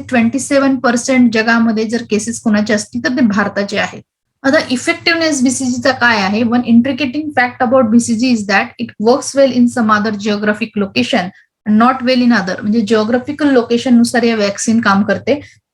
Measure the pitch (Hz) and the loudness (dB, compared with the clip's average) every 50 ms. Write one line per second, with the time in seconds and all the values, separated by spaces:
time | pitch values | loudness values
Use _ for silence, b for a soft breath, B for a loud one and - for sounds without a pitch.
0 | 277 - 254 247 226 233 240 277 269 - 294 277 277 269 269 254 262 247 233 247 | -2 -2 0 0 0 0 0 -2 -2 0 0 2 2 2 0 0 0 0 0 0
1 | - - 269 254 247 233 214 226 220 233 233 233 226 226 220 214 220 220 226 233 | 0 0 2 4 4 4 2 2 0 2 2 2 2 2 0 0 -2 -2 -4 -4
2 | - - 214 202 208 233 226 - - 240 208 208 214 208 220 208 208 - - 247 | -4 -2 -2 -2 -2 -4 -8 -6 -2 0 0 0 0 0 -2 -2 -4 -6 -8 -6
3 | 240 - 254 285 277 220 202 214 202 202 - 196 202 196 214 190 185 180 - - | -4 -4 0 0 0 2 2 0 -2 -2 -2 -4 -6 -4 -4 -4 -4 -6 -8 -12
4 | - _ _ _ _ _ _ _ - 269 269 320 320 - 254 247 - - 339 339 | -20 _ _ _ _ _ _ _ -2 0 0 0 0 -2 -4 -4 -2 -4 -6 -4
5 | - 349 339 330 330 320 302 269 247 277 247 - 269 247 247 254 240 277 254 - | -4 -4 -2 0 0 -2 0 0 0 0 0 -2 -4 -4 -4 -2 -2 -2 0 0
6 | 240 240 226 214 196 190 208 214 247 226 233 247 240 233 233 233 233 269 277 262 | 0 0 0 0 0 -2 0 0 0 0 0 0 2 4 4 4 4 2 0 -2
7 | 302 254 - 294 311 302 294 254 247 247 247 - 262 233 247 262 262 214 220 240 | -4 -4 -4 -6 -6 -4 -2 0 0 0 -2 -2 -2 2 2 2 2 4 4 2
8 | 233 226 233 214 240 262 247 220 208 196 196 196 233 240 - - 240 233 - - | 2 2 0 -2 0 0 0 0 0 0 0 0 -2 -2 -6 -10 -12 -12 -8 -2
9 | 208 220 247 277 277 - - 269 277 269 240 247 240 240 - 254 226 214 214 208 | 0 2 2 2 0 -2 0 2 2 2 4 2 2 2 2 0 0 2 0 0
10 | 202 226 214 202 202 214 208 208 208 208 208 208 226 220 - 214 202 185 - 240 | 0 -2 -4 -4 -2 -2 -2 -2 0 -2 -2 -2 -6 -6 -4 -4 -4 -4 -2 -4
11 | 247 - 285 220 185 185 b b b b _ _ _ 214 214 214 233 247 262 254 | -2 0 0 -2 -2 -4 b b b b _ _ _ 0 2 4 4 4 2 0
12 | 247 247 262 247 247 240 240 214 196 185 185 - - 208 208 233 214 196 226 214 | 0 0 2 2 4 4 2 2 0 -2 -6 -6 -4 -2 0 0 0 2 2 0
13 | 214 214 240 254 247 - 294 294 311 285 269 247 226 - 240 240 - 262 247 233 | 2 0 0 -2 -2 -4 -4 -2 0 2 2 2 2 2 0 -2 2 2 4 4
14 | 233 233 - 247 226 233 233 220 202 202 196 - - - 220 226 233 214 196 196 | 4 2 2 0 0 0 0 0 -2 -2 -4 -4 -2 -2 0 0 2 2 2 2
15 | 208 202 196 190 - - 254 294 B B B B _ _ | 2 0 -2 -2 -2 -2 -4 -4 B B B B _ _